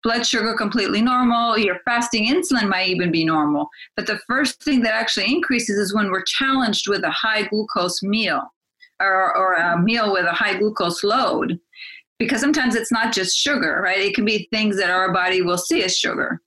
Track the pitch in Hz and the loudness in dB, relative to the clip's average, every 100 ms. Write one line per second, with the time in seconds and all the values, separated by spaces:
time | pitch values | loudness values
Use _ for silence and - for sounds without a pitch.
0 | 226 233 233 240 220 226 208 240 196 208 | -2 -2 -2 -2 -2 -2 -2 -2 0 0
1 | 233 247 247 233 233 220 202 185 - 240 | 2 2 2 2 2 2 0 -2 -2 -2
2 | 240 226 214 330 349 247 208 185 185 180 | 0 -2 0 0 2 0 2 0 0 0
3 | 175 165 160 160 147 147 147 - - - | 0 2 2 2 2 0 -2 -10 -12 -8
4 | 254 214 - 254 285 - - 262 226 220 | -6 -6 -2 0 0 -2 0 2 2 0
5 | 240 - 196 311 339 240 226 202 190 208 | -2 -2 0 0 0 -2 0 -2 0 0
6 | 202 185 185 - 269 269 233 196 202 196 | 0 -2 -2 -2 0 2 0 0 -2 -2
7 | 180 - 220 214 196 214 214 202 180 180 | 0 -2 -2 -2 0 -2 -2 -2 -2 -2
8 | 196 214 202 160 - _ _ _ - _ | -2 0 0 -2 -4 _ _ _ -20 _
9 | 196 190 185 - 190 175 175 175 190 233 | 2 2 2 2 2 2 2 2 2 2
10 | 214 190 175 - 208 190 214 214 175 170 | 2 2 0 0 -2 0 0 0 -2 0
11 | 202 240 - - - 175 _ - - - | 0 2 2 0 -2 -4 _ -20 -20 -20
12 | _ _ 220 240 285 311 254 226 233 233 | _ _ -2 0 2 2 2 0 -2 0
13 | 233 190 185 - 285 285 165 151 190 190 | 0 0 -2 0 0 0 0 0 0 0
14 | 196 196 208 214 - 220 214 196 180 185 | 0 0 0 0 -2 -2 0 0 0 2
15 | 185 180 180 185 175 180 - 320 185 180 | 2 2 2 2 2 0 0 0 0 -2
16 | 190 - 143 165 | -2 -4 -4 -6